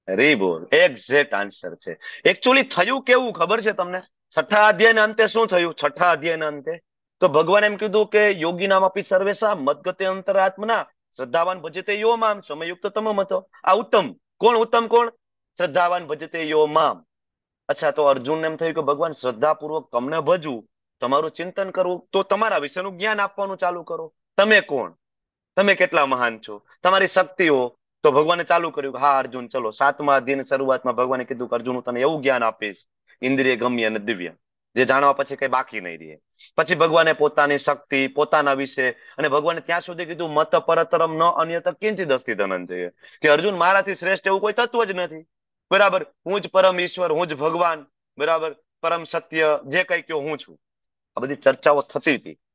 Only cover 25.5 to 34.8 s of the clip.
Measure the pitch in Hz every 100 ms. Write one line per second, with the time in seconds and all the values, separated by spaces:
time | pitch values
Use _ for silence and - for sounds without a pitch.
25.5 | - 202 190 180 165 139 127 123 113 -
26.5 | 104 _ _ 180 190 190 190 185 - 170
27.5 | 139 123 _ _ _ 151 135 156 175 160
28.5 | 175 170 143 135 123 143 135 127 123 120
29.5 | 131 110 107 139 143 147 135 120 139 131
30.5 | 135 135 127 127 117 127 131 123 123 120
31.5 | 120 117 127 120 120 135 156 135 127 113
32.5 | - 104 92 _ _ _ _ 127 135 131
33.5 | 120 123 120 110 107 104 101 87 - _
34.5 | _ _ 131